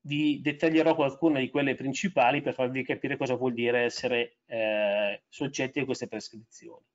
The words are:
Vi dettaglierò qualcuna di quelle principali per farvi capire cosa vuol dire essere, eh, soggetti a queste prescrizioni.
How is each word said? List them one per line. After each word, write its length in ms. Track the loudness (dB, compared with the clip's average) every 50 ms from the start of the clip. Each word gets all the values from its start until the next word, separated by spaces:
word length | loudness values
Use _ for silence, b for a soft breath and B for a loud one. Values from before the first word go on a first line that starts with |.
Vi 420 | _ -6 -2 0 2 2 0 0 0
dettaglierò 520 | -4 -2 2 0 4 4 6 6 4 4
qualcuna 440 | 4 2 0 0 2 2 2 2 2
di 100 | 0 0
quelle 260 | 0 0 0 0 0
principali 680 | -2 -4 -6 -4 -4 -4 -2 2 4 4 4 4 2 0
per 100 | -2 -2
farvi 320 | -2 -2 -2 -2 -4 -4
capire 320 | -4 -6 -4 -4 -4 -4
cosa 200 | -2 -2 -2 -2
vuol 180 | 0 0 -2 -2
dire 260 | 0 0 0 2 2
essere, 600 | 2 0 -2 -2 -4 -2 0 0 -2 -4 _ _ _
eh, 760 | _ -6 -2 -2 0 0 0 2 2 2 2 0 -2 -4 -6 _ _
soggetti 520 | -10 -8 -8 -8 -4 -4 -6 -4 -2 -4
a 60 | -4
queste 220 | -2 -4 -6 -6 -8
prescrizioni. 760 | -8 -10 -10 -10 -18 -20 -20 _ _ -20 -20 -20 -20 -20 _ _ _